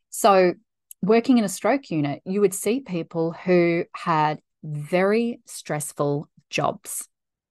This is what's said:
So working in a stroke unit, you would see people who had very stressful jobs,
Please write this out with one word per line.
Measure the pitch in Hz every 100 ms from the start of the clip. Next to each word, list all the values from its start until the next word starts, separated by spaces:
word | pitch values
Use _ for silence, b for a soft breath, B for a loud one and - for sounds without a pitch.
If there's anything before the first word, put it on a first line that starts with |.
| _
So | - 220 190 180 - _ _ _ -
working | 185 226 233 240
in |
a | 196
stroke | - 202 277 -
unit, | 160 143 -
you | - 202
would | 196
see | 190 208 262
people | 269 175 165 165 165
who | 165 185 180 170 170 -
had | - 175 156 151 151 _ _
very | 156 147 147 180 196 220 233 240 -
stressful | - - 151 - - 143 143 - _ _
jobs, | 160 - - - - - _ _ _ _